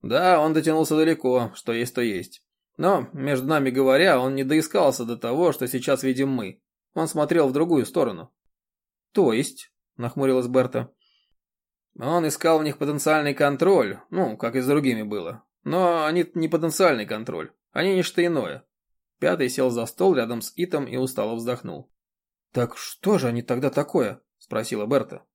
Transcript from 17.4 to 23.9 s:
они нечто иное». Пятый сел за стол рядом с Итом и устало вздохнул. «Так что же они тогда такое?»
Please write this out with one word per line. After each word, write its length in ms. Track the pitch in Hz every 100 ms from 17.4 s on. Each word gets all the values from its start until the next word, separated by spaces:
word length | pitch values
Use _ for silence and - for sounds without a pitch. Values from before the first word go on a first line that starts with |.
| - _ _
они 220 | - 180
нечто 300 | 185 170 -
иное». 420 | 175 156 95 73 _ _ _ _ _ _
Пятый 240 | 151 175 127
сел 220 | 127 127
за 160 | 120 113
стол 280 | - 190
рядом 280 | 147 113 117
с 100 | - -
Итом 300 | 180 156 135
и 100 | 127
устало 380 | 131 127 107
вздохнул. 560 | 117 117 123 - 76 - _ _ _ _ _ _
«Так 240 | - 120 -
что 420 | - - 190 196
же 100 | 131
они 120 | 117
тогда 300 | 117 127 131
такое?» 500 | 143 139